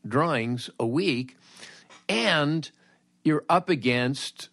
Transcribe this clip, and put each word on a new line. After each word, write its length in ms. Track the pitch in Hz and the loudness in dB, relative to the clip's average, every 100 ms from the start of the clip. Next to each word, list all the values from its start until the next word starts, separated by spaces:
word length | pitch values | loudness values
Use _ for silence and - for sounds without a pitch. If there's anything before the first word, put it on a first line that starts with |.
| 107 | -2
drawings 600 | 127 165 135 113 120 - - | 0 2 0 -2 -4 -8 -6
a 60 | 117 | -2
week, 520 | 135 190 123 127 - - - - - _ - - | 0 0 -2 -4 -12 -20 -20 -20 -20 _ -14 -4
and 600 | 220 220 160 147 160 - _ _ _ _ _ | 0 2 2 2 0 -4 _ _ _ _ _
you're 220 | 156 151 - | 0 0 2
up 200 | 170 180 | 2 2
against 800 | 151 120 123 123 139 - - - | 0 2 2 0 -2 -8 -12 -20